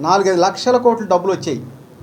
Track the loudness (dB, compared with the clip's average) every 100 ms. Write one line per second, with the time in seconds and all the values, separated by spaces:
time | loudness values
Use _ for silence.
0 | 0 2 2 2 0 0 0 2 2 0
1 | 0 0 0 -4 -4 -8 -10 -20 -20 -20